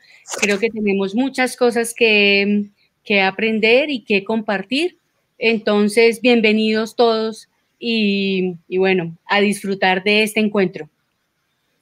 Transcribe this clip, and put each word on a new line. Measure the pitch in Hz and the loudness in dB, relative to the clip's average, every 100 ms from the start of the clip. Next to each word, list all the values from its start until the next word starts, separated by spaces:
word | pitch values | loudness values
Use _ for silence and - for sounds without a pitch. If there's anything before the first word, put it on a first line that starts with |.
| _ - - - | _ -20 -16 -4
creo | 202 202 | -2 0
que | 226 | -2
tenemos | 220 208 196 196 202 | -2 -2 -2 -2 -2
muchas | 269 262 254 - | -2 -2 -4 0
cosas | 247 233 226 | 0 0 -4
que, | - 226 214 202 202 202 208 202 _ _ _ | 0 2 4 4 2 2 0 -2 _ _ _
que | - 202 | -2 0
aprender | 190 190 220 220 214 240 302 | 0 0 -2 0 2 2 2
y | 262 | -4
que | - 202 | -2 -2
compartir, | 196 226 220 196 190 269 349 - _ _ _ - | -2 -4 -2 -4 -4 -4 -4 -8 _ _ _ -4
entonces | 220 226 214 208 208 202 233 226 | -2 0 0 2 2 4 2 2
bienvenidos | 247 240 220 214 220 220 220 - | 2 4 4 2 0 -2 -2 0
todos | 233 220 220 214 - _ _ _ | 2 2 -2 -8 -16 _ _ _
y, | 233 226 208 196 196 190 185 170 - | -4 0 0 0 -2 -2 -4 -6 -6
y | 185 | 0
bueno, | 190 190 165 165 - | 2 0 -2 -8 -4
a | 202 | 0
disfrutar | 208 202 196 190 190 185 | 0 -2 -6 -2 0 0
de | 190 208 | 0 0
este | 214 220 | 0 0
encuentro. | 220 208 185 - 156 _ _ _ _ _ _ _ _ _ | 0 0 -2 -4 -16 _ _ _ _ _ _ _ _ _